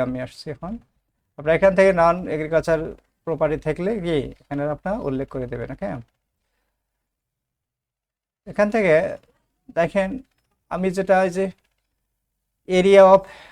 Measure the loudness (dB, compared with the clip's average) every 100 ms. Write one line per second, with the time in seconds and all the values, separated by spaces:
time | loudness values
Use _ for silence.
0 | -4 -6 -10 -14 -16 -14 -12 -14 -16 _
1 | _ _ _ -6 0 4 4 6 4 4
2 | 2 2 -4 -6 -2 -2 0 -2 -4 -14
3 | _ _ -10 -4 -2 -2 -4 -4 -6 -4
4 | -4 -4 -4 -12 _ -8 -6 -6 -8 -6
5 | -6 -6 -6 -10 -10 -10 -12 -10 -10 -12
6 | -16 _ _ _ _ _ _ _ _ _
7 | _ _ _ _ _ _ _ _ _ _
8 | _ _ _ _ -10 -2 0 0 2 2
9 | 0 -8 _ _ _ _ -8 -4 -2 -2
10 | -4 -6 -14 _ _ _ _ -6 -4 -4
11 | 0 0 0 -2 -6 -8 _ _ _ _
12 | _ _ _ _ _ _ -2 0 6 8
13 | 8 6 2 -18 -20